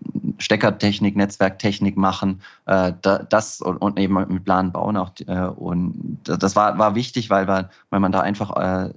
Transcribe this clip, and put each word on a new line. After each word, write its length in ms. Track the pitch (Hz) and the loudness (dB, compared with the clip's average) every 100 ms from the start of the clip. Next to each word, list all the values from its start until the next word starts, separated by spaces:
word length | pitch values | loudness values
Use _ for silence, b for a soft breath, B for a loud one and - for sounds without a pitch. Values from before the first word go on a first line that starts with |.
| - - - - | -10 -6 -6 -6
Steckertechnik, 800 | - 107 113 101 104 101 101 101 | -2 2 2 2 0 2 0 2
Netzwerktechnik 800 | 98 - 95 - 107 101 98 98 | 0 2 0 0 -2 0 0 2
machen, 460 | 95 95 98 95 B B - | 0 0 -2 -4 B B 0
äh, 260 | 95 92 87 | 2 2 0
da, 180 | 98 98 | 2 2
das 420 | - 107 - - | 2 2 2 -4
und, 180 | - 101 | -4 -2
und 200 | 104 101 | -2 0
eben 160 | 95 | 2
mit 300 | 95 95 92 | 2 0 -2
Plan 280 | 95 92 95 | 2 2 2
bauen 240 | 85 90 104 | -2 -2 -2
auch, 160 | 92 - - | -4 -8 -6
äh, 200 | 92 90 | -4 -4
und 720 | - 87 87 87 - 82 - - 85 | -6 -4 -2 -2 -4 -8 -8 -4 -2
das 140 | 95 104 | 2 2
war, 220 | 104 101 | 2 4
war 160 | 107 | 2
wichtig, 360 | 107 127 127 104 | 2 -4 -6 0
weil 160 | 98 95 | 0 2
wir, 220 | 95 92 b _ | 0 -2 b _
weil 100 | 98 | 0
man 120 | 95 | 2
da 80 | 95 | 2
einfach, 360 | 82 101 104 - | 0 -2 -4 -2
äh, 340 | 92 92 92 | -2 -2 -4